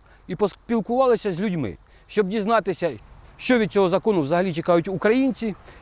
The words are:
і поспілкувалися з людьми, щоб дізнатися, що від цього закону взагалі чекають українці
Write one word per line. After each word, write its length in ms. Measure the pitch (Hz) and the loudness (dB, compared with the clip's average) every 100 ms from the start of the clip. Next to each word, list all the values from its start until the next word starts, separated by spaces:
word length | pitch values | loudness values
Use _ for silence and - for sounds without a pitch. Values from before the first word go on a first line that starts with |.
| _ - - | _ -20 -10
і 80 | 180 | -4
поспілкувалися 960 | 202 - - 233 214 247 262 226 208 | -4 -4 -4 -4 -2 2 2 2 0
з 100 | 165 | -4
людьми, 360 | 214 170 110 - _ - - | -4 -2 -6 -8 _ -20 -6
щоб 200 | 208 185 | -2 0
дізнатися, 640 | 220 202 226 196 170 170 110 - - - - | 0 0 0 0 -2 -4 -6 -16 -20 -20 -6
що 200 | - 247 | 2 2
від 140 | 202 | 2
цього 160 | 202 185 | 2 2
закону 340 | 180 226 190 | 2 0 0
взагалі 320 | 139 175 190 | 2 0 0
чекають 340 | 160 175 175 175 | -2 2 2 0
українці 680 | 190 208 254 269 202 226 175 - - | -2 2 2 0 -2 -6 -8 -16 -20